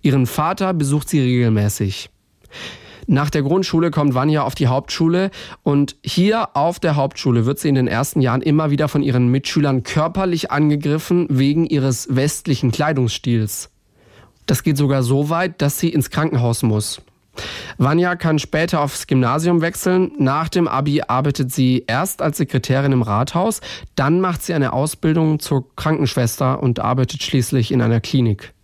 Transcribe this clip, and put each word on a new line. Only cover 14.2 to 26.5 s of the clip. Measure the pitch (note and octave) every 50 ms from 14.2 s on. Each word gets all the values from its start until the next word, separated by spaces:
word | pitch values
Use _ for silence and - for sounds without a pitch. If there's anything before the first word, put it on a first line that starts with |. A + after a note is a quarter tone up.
| - _ _ _ _
Das | - - -
geht | - E3 D3+
sogar | C#3 D3 C3 C#3 C3+
so | B2+ A#2+ C3+ C#3 C#3+ D3
weit, | E3 E3 F#3 F#3 E3+ _
dass | C#3+ C#3+ C#3 -
sie | - E3+
ins | - D3+ C3+ -
Krankenhaus | - - D3+ D#3+ - B2 A#2+ A#2+ A#2 -
muss. | - A#2 G#2+ G#2+ G#2 - - - - _ _ _ _ _ _ - - - - - - - - -
Vanja | - C3+ D3+ E3 F3+ F3+ F3
kann | E3+ - E3 D#3 D3+
später | - - - D#3 E3 E3+ - D#3+
aufs | D3 C#3+ - - -
Gymnasium | - C#3 C3 B2+ A#2 C3 D3+ D#3+ F3 F3 E3+
wechseln. | D#3 E3+ - - - F#3 F3+ F#3 F#3 - D4 -
Nach | C#3 C3 C#3 D3+ E3 D#3+
dem | - F3+ E3+ -
Abi | - C3 C#3+ D3 C#3+ D3+
arbeitet | - - A#2+ C3 C#3+ D3 C3+ - C3+ B2+
sie | - - B2+ B2+ B2+ B2 -
erst | - A2+ C#3+ F3 - - -
als | - D#3+ D3
Sekretärin | - D#3+ - - C3+ - - C3 C3+ C#3 C#3+
im | C3+ B2+
Rathaus, | A#2 G#2+ G2+ G#2 B2+ - - E3+ F#3 A3+ G#3+ - - - - - - - _
dann | - C3+ C#3 E3 F3+
macht | F#3+ F#3 F3 -
sie | - -
eine | E3+ D#3 C#3 - -
Ausbildung | B2+ C#3 D#3 - - - D#3+ D#3 E3 D#3+ D#3 D#3 D3+
zur | - - D3 C3+ C3 _ _
Krankenschwester | - - D#3 D#3+ - C#3+ A#2+ - C3+ B2 A2+ - - C#3 C3